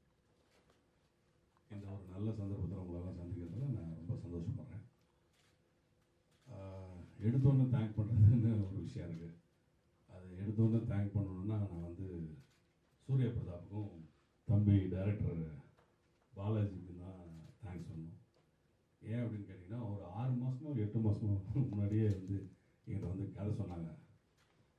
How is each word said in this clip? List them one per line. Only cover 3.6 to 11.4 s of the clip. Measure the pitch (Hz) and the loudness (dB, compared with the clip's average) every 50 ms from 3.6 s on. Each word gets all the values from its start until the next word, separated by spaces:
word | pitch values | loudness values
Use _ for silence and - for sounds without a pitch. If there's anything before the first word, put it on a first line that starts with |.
| 143 | -4
நான் | 143 110 87 82 82 82 | -4 -4 -4 -6 -8 -10
ரொம்ப | - - 107 - | -8 -6 -6 -6
சந்தோஷப்படுறேன். | - - 85 87 82 82 - - - - - 92 107 - - _ _ _ _ _ _ _ _ _ _ _ _ _ _ _ _ _ _ _ _ _ _ _ _ _ _ _ _ _ _ _ | -6 -6 -6 -6 -6 -4 -4 -6 -6 -8 -10 -12 -14 -14 -16 _ _ _ _ _ _ _ _ _ _ _ _ _ _ _ _ _ _ _ _ _ _ _ _ _ _ _ _ _ _ _
ஆஹ், | 135 98 95 95 95 95 95 92 92 90 87 82 - - - | -16 -14 -12 -10 -10 -10 -10 -10 -10 -12 -14 -14 -14 -8 0
எடுத்தோன்னே | 101 117 127 131 135 139 135 131 127 - | 2 2 4 6 8 8 8 8 6 6
தேங்க் | 113 110 110 107 - | 4 2 2 0 0
பண்றதுன்னு | 110 104 - - 104 104 110 123 113 107 117 110 101 98 | 0 0 4 8 10 12 12 12 10 8 6 4 4 0
ஒரு | 95 98 - | -2 -4 -6
விஷயம் | - - - 101 87 85 | -6 -6 -6 -8 -8 -8
இருக்கு. | 82 82 82 82 - - _ _ _ _ _ _ _ _ _ _ _ _ _ - | -8 -10 -10 -12 -14 -18 _ _ _ _ _ _ _ _ _ _ _ _ _ -20
அது | 92 92 92 92 90 | -20 -18 -16 -14 -10
எடுத்தோன்னே | 92 101 104 104 110 113 110 113 110 101 | -6 -4 0 2 2 4 4 4 2 0
தேங்க் | 101 98 101 101 98 98 | 0 0 0 0 0 0
பண்ணணும்னா | 101 95 92 92 92 | 0 -2 -2 -4 -6